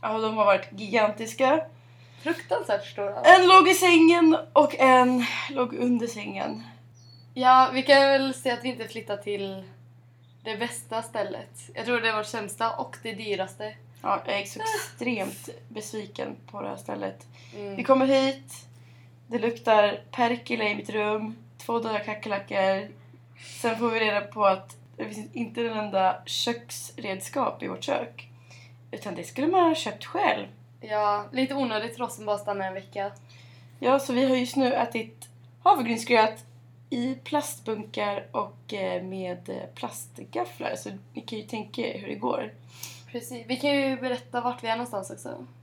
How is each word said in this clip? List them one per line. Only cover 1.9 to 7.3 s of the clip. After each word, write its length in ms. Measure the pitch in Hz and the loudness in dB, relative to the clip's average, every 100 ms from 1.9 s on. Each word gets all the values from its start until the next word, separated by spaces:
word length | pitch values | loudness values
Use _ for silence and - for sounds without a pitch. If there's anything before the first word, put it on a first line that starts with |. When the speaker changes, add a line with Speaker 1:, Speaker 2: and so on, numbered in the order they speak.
| - - - | -20 -20 -10
Speaker 2:
Fruktansvärt 640 | 294 - - 190 - 208 - | -4 -4 -2 -4 -2 -4 -4
stora. 340 | - 202 208 | -8 -6 4
Speaker 1:
En 280 | 302 370 359 | 10 10 12
låg 200 | 381 349 | 10 10
i 60 | |
sängen 600 | - 359 339 320 339 320 311 - | 6 6 8 8 8 6 4 4
och 220 | - 294 - | 4 4 6
en 460 | 262 254 247 254 240 - - | 6 8 6 4 0 -4 -6
låg 240 | 277 247 | -4 -4
under 320 | 240 247 240 233 | -2 0 0 -2
sängen. 560 | 214 208 196 - - - - - - - - - | -8 -10 -8 -6 -8 -14 -20 -20 -20 -20 -20 -14